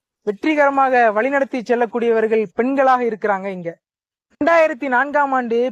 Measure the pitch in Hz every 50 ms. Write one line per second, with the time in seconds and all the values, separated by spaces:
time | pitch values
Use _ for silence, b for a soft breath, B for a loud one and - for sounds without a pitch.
0 | _ _ _ _ - 208 202 - - 320 311 294 285 277 277 269 269 262 262 247
1 | 240 220 202 214 240 269 285 277 269 - - 254 202 - 240 240 240 214 - 240
2 | 233 233 226 226 220 220 226 220 214 - _ - 233 262 277 277 262 262 254 247
3 | 247 233 220 180 - 208 196 190 190 202 190 180 170 165 170 - _ _ _ _
4 | _ _ _ _ _ _ _ - 294 330 339 330 320 311 311 233 294 269 247 240
5 | 269 294 285 294 285 269 262 254 247 226 233 233 247 254